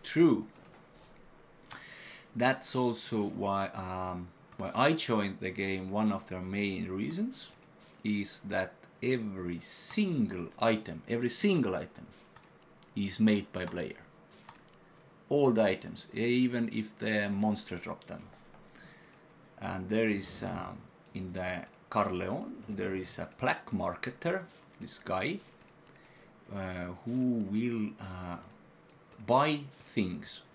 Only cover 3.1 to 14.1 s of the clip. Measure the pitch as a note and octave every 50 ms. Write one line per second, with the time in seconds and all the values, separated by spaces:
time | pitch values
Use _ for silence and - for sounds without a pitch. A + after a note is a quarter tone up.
3.1 | A#2 A2 G2+ F#2 - - G2 G2 G2 G2 G2 F#2+ - F#2+ F#2 F#2 F#2 F#2 F#2 F#2
4.1 | F2+ F2+ F2+ F2+ - - - - - - G2 F#2 - A2 C3 D3+ E3 D#3 - -
5.1 | A#2 G#2+ G2+ G2 F#2+ - F#2+ F#2+ F2+ - G2 G2 F#2+ F#2 F#2+ F#2+ G2 G#2+ A2 G#2+
6.1 | G2+ F#2+ - - F#2 F2+ F2+ F#2 F#2+ G2+ G2+ G2+ F#2+ F#2 F2+ F2+ F#2 F#2+ A2 C#3+
7.1 | E3 F#3 A3 B3+ C4 - - - - - - - - - - - - - - G#2+
8.1 | G#2+ G2+ G2 - - - - G2+ G2 F#2+ F#2+ - - - - - - - - B2
9.1 | C3 B2 A2 G#2 F#2+ F#2+ F2+ F2 F2 E2 - - - - - - - A3 G#3 F#3
10.1 | E3+ C#3 A2 F2 F#2 F2+ E2+ - - - A2 A#2 A2+ G#2+ - - E2 D#2+ - -
11.1 | A#2 A#2 A#2+ A#2+ - - - G#3 F#3+ E3 A#2+ G2 F#2 F2 F2+ F2 - - - -
12.1 | - - - - - - - - - - - - - - - - - G#2 G2+ F#2+
13.1 | F2+ - G#2+ G#2+ G#2+ G2+ G2 - - F#2 F2+ E2+ - F2+ D#2 - - - - -